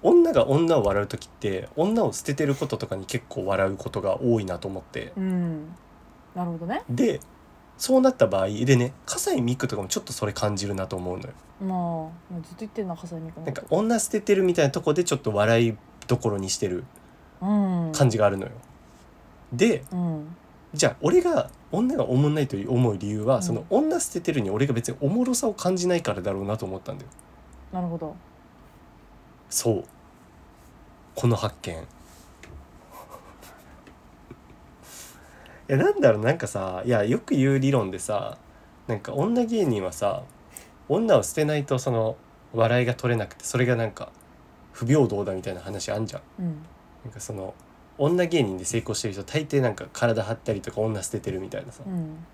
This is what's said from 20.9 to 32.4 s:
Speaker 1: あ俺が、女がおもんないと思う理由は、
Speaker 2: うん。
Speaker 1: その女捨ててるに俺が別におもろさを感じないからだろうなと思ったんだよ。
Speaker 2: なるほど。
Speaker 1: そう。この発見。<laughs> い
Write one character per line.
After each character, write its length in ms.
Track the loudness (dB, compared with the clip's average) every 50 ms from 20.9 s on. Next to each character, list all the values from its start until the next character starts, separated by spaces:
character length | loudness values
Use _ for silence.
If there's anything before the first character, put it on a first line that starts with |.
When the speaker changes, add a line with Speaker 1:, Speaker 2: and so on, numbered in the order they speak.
Speaker 1:
あ 60 | 2 2
俺 220 | 0 4 4 4
が、 260 | 4 4 0 0 -2 -2 -8 -20 -12 -4
女 240 | -2 0 0 0 0
が 80 | 0 0
お 100 | 2 4
も 120 | 4 4 4
ん 60 | 4
な 80 | 2
い 40 | 0
と 120 | -2 -2 -6 -2 0
思 200 | 2 2 4 2
う 80 | 2 0
理 100 | -4 -4
由 140 | -4 -2
は、 140 | 2 2 2
Speaker 2:
う 20 | 2
ん。 40 |
Speaker 1:
そ 120 | 2 -2 -2
の 100 | -4 -2 2
女 280 | 2 2 4 4 0 0
捨 120 | -2 -4
て 80 | -6 -4
て 140 | -4 -2 -2
る 80 | 0
に 80 | 0 0
俺 160 | 0 0 0
が 80 | 2 0
別 180 | -2 -2 -4
に 60 | -6 -2
お 80 | 0 0
も 160 | 2 2 2
ろ 100 | 2 0
さ 140 | 0 0 -2
を 60 | -2
感 220 | 0 0 0 0
じ 120 | 2 2 2
な 80 | 0
い 60 | 2
か 100 | 0 -2
ら 80 | -4 -2
だ 100 | -2 -4
ろ 100 | -4 -2
う 40 | -2
な 140 | -2 -4 -4
と 80 | -4
思 100 | -6 -8
っ 40 | -8
た 120 | -10 -10
ん 60 | -10 -10
だ 60 | -12
よ。 60 | -18 -20 -20 -20 -20 -20 -20 -20 -20 -20 -20 -18 -10
Speaker 2:
な 80 | -6 -6
る 60 | -4
ほ 100 | -4 -4
ど。 180 | -6 -8 -10 -12 -14 -20 -20 -20 -20 -20 -20 -20 -20 -20 -20 -20 -20 -20 -20 -20 -20 -20 -20 -20 -20 -20 -20 -20 -20 -18 -6
Speaker 1:
そ 240 | -6 -2 0 0
う。 120 | 0 0 -2 -8 -16 -20 -20 -20 -20 -20 -20 -20 -20 -20 -20 -20 -20 -20 -20 -20 -20 -20 -20 -20 -20 -20 -20 -16 -10
こ 140 | 0 2 2
の 80 | 2
発 180 | 2 0 -6 -6 -6
見。 120 | -10 -10 -10
<laughs> 20 |
い 20 | -10 -12 -16 -18 -20 -20 -20 -20 -20 -20 -20 -20 -20